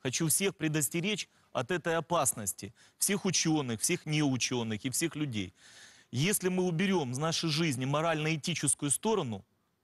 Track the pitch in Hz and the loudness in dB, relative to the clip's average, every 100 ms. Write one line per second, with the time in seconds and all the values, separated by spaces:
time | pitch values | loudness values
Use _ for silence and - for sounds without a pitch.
0 | 131 - 165 - 196 - 156 156 147 170 | -4 0 0 2 0 0 0 0 0 0
1 | 190 208 - _ _ 123 123 180 170 165 | -2 -4 -6 _ _ -4 -2 -2 0 0
2 | - 170 135 - 101 - 98 - - - | 2 2 2 0 -4 -8 -12 -16 -20 -4
3 | - 202 190 - 165 156 127 113 - 175 | 0 0 2 2 2 2 0 -2 0 -2
4 | 156 151 147 127 - 123 113 107 131 - | 0 2 2 2 0 0 -2 -2 -4 -2
5 | 165 147 151 107 90 - - - - - | -2 -2 -4 -4 -6 -10 -20 -20 -20 -20
6 | _ 120 175 208 185 185 185 160 196 185 | _ 0 0 2 0 0 0 2 2 2
7 | 139 131 160 156 165 147 170 123 131 147 | 0 -2 -2 0 0 0 0 0 0 0
8 | 165 156 156 160 - 160 143 - 143 - | 2 0 0 -2 -2 -2 -2 0 -2 0
9 | 220 208 131 98 - _ _ _ | 2 0 0 -6 -10 _ _ _